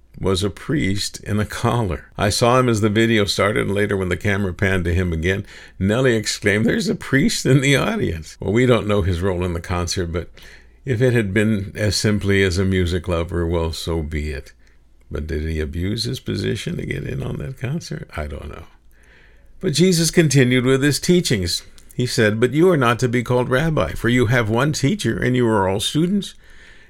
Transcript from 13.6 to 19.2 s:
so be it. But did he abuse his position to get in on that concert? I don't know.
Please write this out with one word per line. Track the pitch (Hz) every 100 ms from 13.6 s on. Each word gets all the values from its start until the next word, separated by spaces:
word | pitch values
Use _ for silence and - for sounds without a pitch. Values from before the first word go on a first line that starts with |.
| 80
so | 78 - 82
be | 76 78 76
it. | 67 - - - - _ - -
But | 73 76
did | 76
he | 78 80
abuse | 78 82 90 110
his | - -
position | - 101 104 110 - -
to | -
get | -
in | - 135
on | 120 -
that | 139 131
concert? | 123 160 - 151 -
I | - 73
don't | 73 73
know. | - 82 - - - - -